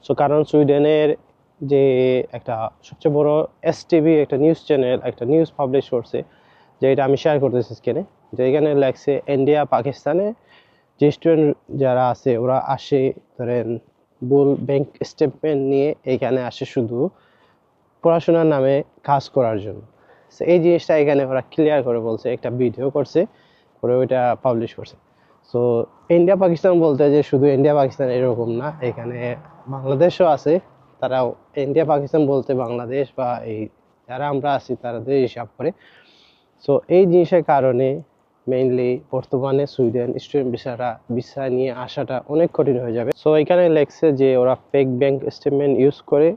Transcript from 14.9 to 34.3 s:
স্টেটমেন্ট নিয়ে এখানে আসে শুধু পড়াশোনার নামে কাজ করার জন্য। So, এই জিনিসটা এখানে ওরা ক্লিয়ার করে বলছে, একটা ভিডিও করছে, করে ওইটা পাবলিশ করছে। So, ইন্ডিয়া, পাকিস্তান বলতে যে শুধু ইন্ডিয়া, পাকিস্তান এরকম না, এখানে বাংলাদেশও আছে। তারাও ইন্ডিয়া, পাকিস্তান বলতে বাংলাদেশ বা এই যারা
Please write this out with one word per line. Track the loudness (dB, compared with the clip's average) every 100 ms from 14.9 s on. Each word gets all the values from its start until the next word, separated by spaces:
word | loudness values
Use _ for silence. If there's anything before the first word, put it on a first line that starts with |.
| -8 -12
স্টেটমেন্ট | -2 -2 -2 -4 -2 0
নিয়ে | 0 0 -4 -4
এখানে | -4 -2 -4 -4
আসে | -10 -8
শুধু | -4 -4 -2 -4 _ _ _ _ _ _ _ _ _
পড়াশোনার | 0 2 2 2 4
নামে | 2 2 0 -4 _ -2
কাজ | -2 0
করার | -2 0 -2
জন্য। | -8 -14 -18 _ _ _ _
So, | -8 0
এই | 2
জিনিসটা | 4 2 2 2
এখানে | 2 2 0
ওরা | -4 -4
ক্লিয়ার | 0 2 2 0
করে | -2 -2
বলছে, | -4 -4 -6
একটা | -6 -2
ভিডিও | -2 -2 -4 -4
করছে, | -2 -2 -2 _ _ _ _ _
করে | -2 0
ওইটা | 0 0 0 0
পাবলিশ | -2 -2 -4 -12
করছে। | -20 -20 _ _ _ _ _
So, | -2 0 0 -4 _ _ 2
ইন্ডিয়া, | 4 4
পাকিস্তান | 2 2 2 2
বলতে | 2 2 2
যে | 2 2
শুধু | 2 2 2
ইন্ডিয়া, | 2 2
পাকিস্তান | 0 -2 -4 0
এরকম | -2 -2 -4 -4
না, | -6 -6 -8
এখানে | -8 -10 -8 -8 -10 -14 -20 -14
বাংলাদেশও | -10 -4 2 2 4 2
আছে। | 2 0 -2 -2 _ _ _
তারাও | -4 -2 -2 -6 _ -6
ইন্ডিয়া, | -2 0 2
পাকিস্তান | 0 0 0 2
বলতে | 0 -2 -4
বাংলাদেশ | -4 -6 -6 -6 -6 -6
বা | -6 -6 -8
এই | -10 -10 _ _ _ _
যারা | -10 -6